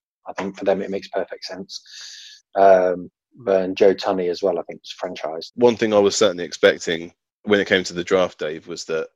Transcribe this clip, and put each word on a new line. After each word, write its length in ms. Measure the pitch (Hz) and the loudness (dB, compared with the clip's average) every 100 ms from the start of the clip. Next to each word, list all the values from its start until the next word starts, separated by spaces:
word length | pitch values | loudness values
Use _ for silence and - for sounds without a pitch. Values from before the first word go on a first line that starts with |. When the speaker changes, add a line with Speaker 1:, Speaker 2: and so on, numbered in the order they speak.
| _ _ - | _ _ -16
Speaker 1:
I 60 | |
think 240 | - 98 98 | -10 -10 -4
for 60 | 98 | -2
them 160 | 95 | -2
it 80 | 98 | -2
makes 180 | 98 - | -8 -6
perfect 340 | 98 87 - - | -8 -8 -10 -14
sense. 960 | 90 196 - - - - - - - _ 98 | -14 -14 -16 -18 -20 -20 -20 -20 -20 _ 4
Um, 540 | 98 92 92 90 87 _ _ - | 6 8 4 -2 -8 _ _ -10
but, 240 | 117 95 | 0 0
and 120 | 92 95 | 0 4
Joe 160 | 101 | 4
Tunney 360 | 95 107 95 90 | 4 -2 -2 -2
as 120 | 85 | -2
well, 160 | 98 85 | -2 -2
I 60 | |
think, 180 | - 80 | -6 -14
was 140 | - - | -16 -10
franchised. 540 | 90 - 78 80 - - | -10 -8 -8 -8 -10 0
Speaker 2:
One 200 | 120 110 | 2 2
thing 180 | 113 | 2
I 60 | 104 | 4
was 160 | 101 - | 4 4
certainly 300 | 107 87 82 | 0 0 -8
expecting 680 | - 101 78 - 82 85 _ _ _ | 2 2 2 -2 -6 -6 _ _ _
when 160 | 104 101 | 0 0
it 80 | 92 | 2
came 160 | 95 | 0
to 100 | 90 | 0
the 100 | 87 | -6
draft, 360 | 87 95 87 - | 0 2 0 -2
Dave, 280 | 78 80 - | -8 -8 -12
was 180 | 82 - | -12 -6
that, 240 | 80 80 | -6 -6